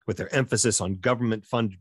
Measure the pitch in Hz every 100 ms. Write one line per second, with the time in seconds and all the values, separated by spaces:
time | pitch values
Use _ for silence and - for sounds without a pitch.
0 | - 107 101 143 127 113 120 - 90 95
1 | 123 120 120 110 - 120 113 92